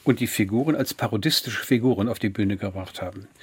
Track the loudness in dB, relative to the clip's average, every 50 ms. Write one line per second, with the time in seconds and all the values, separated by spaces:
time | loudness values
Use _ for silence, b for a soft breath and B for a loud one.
0 | 2 2 2 2 2 -2 0 0 0 2 2 0 2 2 0 0 0 -4 -4 -4
1 | -4 -2 -2 0 0 2 0 0 -2 -2 -6 -6 0 2 2 4 4 4 2 4
2 | 2 -2 -2 -2 -2 -2 0 0 0 0 0 0 -4 -6 -6 -6 -10 -10 -10 -10
3 | -8 -8 -10 -12 -16 -18 _ B